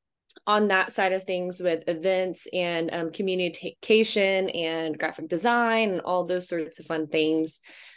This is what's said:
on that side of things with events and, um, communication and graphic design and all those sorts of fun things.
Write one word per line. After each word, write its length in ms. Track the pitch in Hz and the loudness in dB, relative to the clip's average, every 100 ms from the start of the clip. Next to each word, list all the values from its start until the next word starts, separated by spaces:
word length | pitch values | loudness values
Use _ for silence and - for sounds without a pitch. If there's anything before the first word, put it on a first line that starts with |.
| _ _ _ - - | _ _ _ -8 0
on 200 | 208 208 | 2 4
that 220 | 196 185 | 4 2
side 220 | - 190 | 0 0
of 100 | 190 | 0
things 380 | 190 185 180 180 | -2 -4 -4 -2
with 220 | 180 165 - | 0 0 -2
events 600 | 165 180 185 185 - - | -2 0 0 0 -4 -6
and, 400 | 180 175 170 165 | -2 -2 -2 -2
um, 200 | 170 165 | -2 -4
communication 1400 | - 190 185 175 165 180 - - 220 214 214 196 190 190 | -2 -2 0 -2 -4 -10 -8 4 4 6 2 2 2 0
and 480 | 170 160 165 160 151 | -2 -4 -2 -4 -2
graphic 300 | 160 - 156 | -4 -6 -6
design 640 | 175 220 240 233 226 220 | -2 2 2 4 2 2
and 100 | 180 | 0
all 240 | - 180 175 | 0 0 0
those 220 | 180 180 | -2 -2
sorts 320 | 170 156 - | -4 -4 -8
of 60 | 156 | -6
fun 220 | 165 151 | -4 0
things. 520 | 160 156 160 160 - - - - | 0 2 2 0 -4 -12 -20 -20